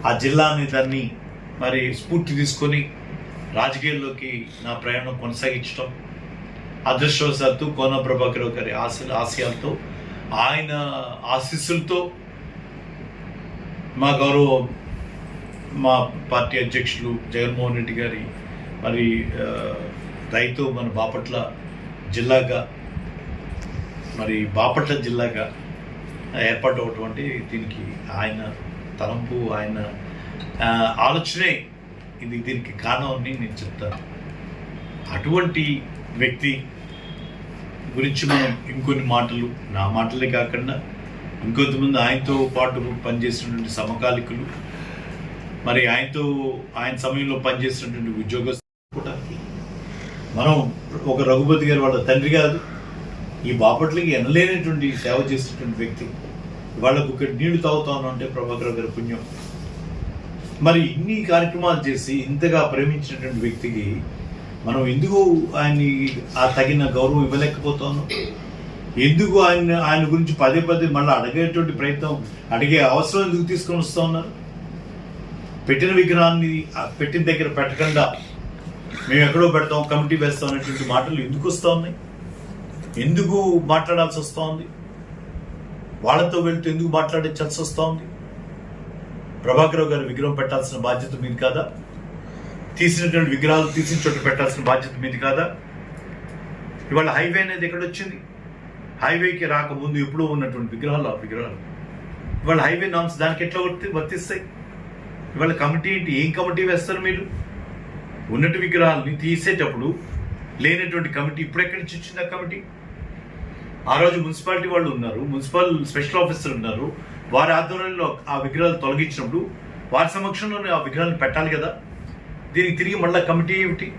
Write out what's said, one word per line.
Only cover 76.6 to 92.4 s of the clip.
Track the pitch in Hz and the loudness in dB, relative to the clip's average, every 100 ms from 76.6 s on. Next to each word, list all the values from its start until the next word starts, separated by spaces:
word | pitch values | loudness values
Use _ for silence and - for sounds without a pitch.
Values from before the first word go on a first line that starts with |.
| - 127 | -4 -6
ఆ, | - - | -8 -2
పెట్టిన | 143 160 | 0 2
దగ్గర | 165 151 151 - | 4 4 2 0
పెట్టకుండా | 135 - 156 147 131 - - - - - - - - - - | -2 0 2 4 4 2 -12 -12 -12 -12 -12 -12 -12 -10 2
మేము | 139 147 | 6 6
ఎక్కడో | 160 175 | 8 6
పెడతాం, | 156 - 151 147 | 6 4 0 2
కమిటీ | 147 147 160 | 2 4 4
వేస్తాం | 147 - 139 | 2 2 -2
అనేటువంటి | 139 135 131 127 | -2 -4 -4 2
మాటలు | 127 160 156 | 2 2 -2
ఎందుకు | 127 147 180 | -2 -2 0
వస్తా | - 175 | 2 4
ఉన్నాయి? | 165 165 - - - - - - - - - - - | 4 0 -8 -12 -14 -14 -12 -14 -12 -12 -12 -10 -2
ఎందుకు | 135 170 175 196 190 170 147 | 2 4 4 4 6 4 6
మాట్లాడాల్సి | 156 156 175 160 151 | 4 6 4 4 2
వస్తా | 147 - | -6 -4
ఉంది? | 156 156 - - - - - - - - - - - - - - - | -4 -4 -8 -14 -16 -16 -14 -14 -12 -12 -12 -14 -12 -12 -12 -4 4
వాళ్ళతో | 151 175 175 | 6 6 4
వెళ్తూ | 165 165 160 | 2 2 0
ఎందుకు | 160 170 | 0 2
మాట్లాడించాల్సి | 156 156 160 156 - 147 - | 2 2 0 -2 -2 -4 -2
వస్తా | 151 - | -4 0
ఉంది? | 160 160 - - - - - - - - - - - - - - | 0 -2 -8 -14 -14 -14 -14 -14 -14 -14 -12 -12 -12 -12 -12 -6
ప్రభాకర్ | 117 127 160 160 | 4 6 8 6
రావు | 151 | 2
గారి | 143 131 | 2 -2
విగ్రహం | 123 143 143 | -2 -2 0
పెట్టాల్సిన | 131 135 127 131 | 0 0 -2 -2
బాధ్యత | 120 123 127 123 | -2 -2 -2 -6
మీది | 123 117 127 | -4 0 2
కాదా? | 151 - - - - - - - - | 2 -4 -8 -14 -14 -14 -14 -14 -14